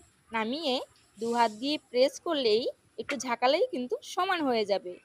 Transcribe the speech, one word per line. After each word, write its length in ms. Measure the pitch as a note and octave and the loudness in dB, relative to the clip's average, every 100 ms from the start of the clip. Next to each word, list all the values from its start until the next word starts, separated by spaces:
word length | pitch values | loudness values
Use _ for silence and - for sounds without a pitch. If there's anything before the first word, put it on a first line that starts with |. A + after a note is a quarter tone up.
| _ _ - | _ _ -8
নামিয়ে 420 | A3+ A3 C#4+ D#4+ B3+ C#5 _ _ G3+ | -4 -4 -2 -2 -2 -4 _ _ -8
দু 100 | A3+ | -2
হাত 180 | A#3+ A#3 G#3+ | 2 2 0
দিয়ে 160 | C4+ D4+ | -4 -4
প্রেস 300 | - A#3+ C4+ - | -2 2 2 2
করলেই, 440 | F4 D4+ A#3 G#3+ D#4 - _ - | -2 0 2 2 0 -6 _ -12
একটু 160 | A#3 C#4 | -6 -4
ঝাঁকালেই 480 | B3+ A#3 B3+ D#4+ B4+ | -2 0 2 4 2
কিন্তু 240 | B3+ B3 B4 - | -2 -4 -6 -6
সমান 340 | - F#4+ F4+ | -4 0 0
হয়ে 220 | C#4 A#3 G3+ | 2 0 2
যাবে। 280 | F#3+ F3+ F3+ | -2 -2 -14